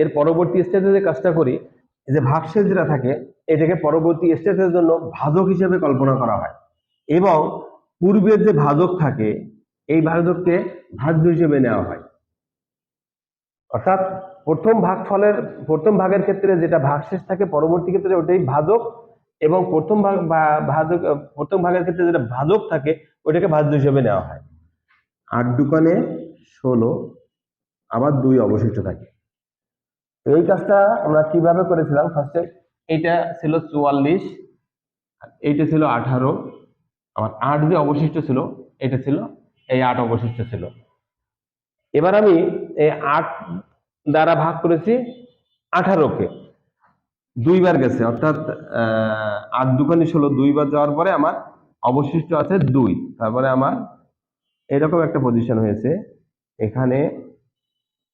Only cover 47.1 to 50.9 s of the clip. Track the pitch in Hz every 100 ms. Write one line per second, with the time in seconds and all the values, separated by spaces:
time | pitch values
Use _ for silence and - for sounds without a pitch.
47.1 | _ _ - 123 185 180 151 127 - 117
48.1 | 117 156 151 - - - 120 113 110 110
49.1 | 110 107 104 - 120 131 131 147 165 160
50.1 | 170 143 131 139 143 143 147 147